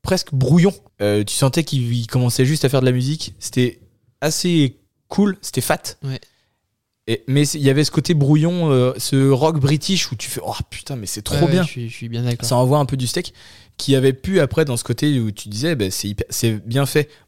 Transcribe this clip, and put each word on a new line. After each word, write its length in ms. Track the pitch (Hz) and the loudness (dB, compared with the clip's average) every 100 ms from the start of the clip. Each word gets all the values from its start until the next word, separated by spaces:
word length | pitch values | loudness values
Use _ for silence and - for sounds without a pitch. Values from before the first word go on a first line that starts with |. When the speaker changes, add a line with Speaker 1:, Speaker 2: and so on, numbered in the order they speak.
Speaker 1:
presque 300 | - 185 - | -4 -4 -2
brouillon. 400 | 135 131 170 190 - _ _ | -2 4 4 4 0 _ _
Euh, 220 | 104 104 | 0 0
tu 100 | 104 | 0
sentais 300 | - 135 165 | 0 0 0
qu'il, 280 | 156 135 120 | -2 -2 -2
il 140 | 120 113 | -2 -2
commençait 400 | 127 123 - 131 | 0 0 2 0
juste 180 | 156 | 2
à 40 | 135 | 0
faire 120 | 135 | 2
de 60 | 127 | 2
la 60 | |
musique. 420 | 123 131 156 - - | 2 0 -4 -8 -12
C'était 400 | - 127 123 - _ _ _ _ | -6 -2 -2 -4 _ _ _ _
assez 560 | - - 180 170 135 - _ _ _ | -4 -2 0 2 2 -2 _ _ _
cool, 280 | - 202 185 | 0 0 0
c'était 180 | - - | -6 -4
fat. 200 | - 156 - - | -2 -2 -4 -10
Speaker 2:
Ouais. 160 | 135 131 - _ _ _ _ _ _ _ - | -8 -10 -12 _ _ _ _ _ _ _ -6
Speaker 1:
Et, 180 | 117 - | -6 0
mais 180 | 139 | 0
c'est, 140 | 143 156 | 2 2
il 60 | |
y 60 | 135 | 2
avait 120 | 139 | 2
ce 60 | 147 | 2
côté 240 | - - | 0 0
brouillon, 560 | 156 139 151 165 180 160 | 2 4 4 4 0 2
euh, 220 | 131 127 127 | 2 2 0
ce 300 | - 135 135 | -2 2 4
rock 280 | 131 160 156 | 4 2 2
british 540 | 139 151 - 190 - | 2 0 0 -2 -2
où 20 | 110 | -6
tu 120 | - | -8
fais, « 100 | 120 | -8
Oh 80 | 80 - - | -8 -8 -10
putain, 240 | - - | -12 -10
mais 120 | 131 98 | -10 -8
c'est 160 | 104 | -10
trop 120 | - 143 | -4 0
Speaker 2:
Ouais, 60 | |
ouais, 60 | 143 | 2
Speaker 1:
bien. » 120 | 180 | 4
Speaker 2:
je 40 | 170 | 0
suis, 200 | 127 117 | -4 -10
je 60 | - | -10
suis 120 | 117 | -8
bien 140 | 117 | -4
d'accord. 260 | 123 120 117 | -2 -2 0
Speaker 1:
Ça 80 | 123 | 2
envoie 220 | 127 147 | 4 4
un 60 | |
peu 120 | 131 131 | 2 -2
du 100 | 123 | -2
steak, 240 | - - - - - - - | -4 -6 -12 -20 -20 -20 -8
qui 180 | - 135 | 2 4
avait 160 | 135 | 4
pu 260 | 135 180 190 | 2 0 2
après 260 | 139 - | 2 0
dans 120 | 151 120 | 0 -2
ce 80 | |
côté 340 | - 117 151 135 | -4 -2 0 0
où 120 | 110 | -2
tu 160 | 101 104 | -6 -10
disais, « 260 | 104 160 147 | -6 -2 -2
Bah, 140 | 98 | -2
c'est 180 | - 101 | -4 -6
hyper, 180 | 101 - | -6 -6
c'est 340 | - 117 107 113 | -2 -2 -2 -2
bien 200 | 127 135 | -2 2
fait. » 220 | 151 147 - | 0 -2 -8